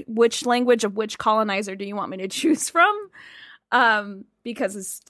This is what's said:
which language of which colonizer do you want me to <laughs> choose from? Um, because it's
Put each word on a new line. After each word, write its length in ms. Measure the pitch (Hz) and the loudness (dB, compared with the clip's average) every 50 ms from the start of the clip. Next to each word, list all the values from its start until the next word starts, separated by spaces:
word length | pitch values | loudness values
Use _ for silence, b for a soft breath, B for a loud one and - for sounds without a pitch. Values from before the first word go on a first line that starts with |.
| - - | -12 -4
which 360 | 226 220 233 233 - - - | 2 4 4 4 4 0 -2
language 380 | 247 240 247 247 247 240 233 220 | 0 0 2 4 4 4 4 2
of 140 | 208 190 | 0 -2
which 200 | 208 220 214 - | -2 -4 -6 -6
colonizer 600 | - - 220 214 220 220 214 196 196 208 196 190 | -2 0 2 2 2 2 0 0 -2 -4 -4 -6
do 80 | 196 202 | -8 -8
you 100 | 196 202 | -8 -6
want 160 | 202 190 - | -6 -6 -6
me 60 | 170 | -6
to 100 | 190 185 196 | -8 -8 -6
<laughs> 0 | |
choose 400 | - - - 339 302 - - - | -4 -2 0 2 2 2 0 0
from? 400 | - 330 339 403 415 415 415 381 B B B B B B B B B B _ _ 233 | 2 4 4 4 2 0 -6 -12 B B B B B B B B B B _ _ 2
Um, 520 | 247 254 226 220 208 208 202 202 190 202 - _ _ - | 2 4 4 2 2 0 -4 -10 -14 -16 -20 _ _ -12
because 320 | 233 226 226 262 190 202 | -10 -6 -4 -4 -4 -4
it's 260 | 208 190 - - - - | -6 -10 -12 -12 -14 -16